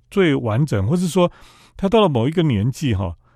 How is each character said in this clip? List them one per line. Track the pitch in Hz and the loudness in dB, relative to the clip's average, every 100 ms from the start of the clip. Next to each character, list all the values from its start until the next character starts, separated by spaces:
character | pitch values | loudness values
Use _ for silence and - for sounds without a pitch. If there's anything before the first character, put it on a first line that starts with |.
| _ | _
最 | 202 175 | 0 0
完 | 135 120 110 151 | 0 0 -2 0
整， | 110 95 | 0 0
或 | 175 | 0
是 | 180 | 0
说 | 185 175 - - - - - | 0 0 -2 -20 -20 -20 -6
他 | 196 | 0
到 | 226 | 2
了 | 196 | 2
某 | 131 123 | 2 0
一 | |
个 | 165 | 0
年 | 160 104 113 | 0 0 -2
纪 | - 139 95 | -2 -2 -2
哈， | 92 80 _ | -4 -10 _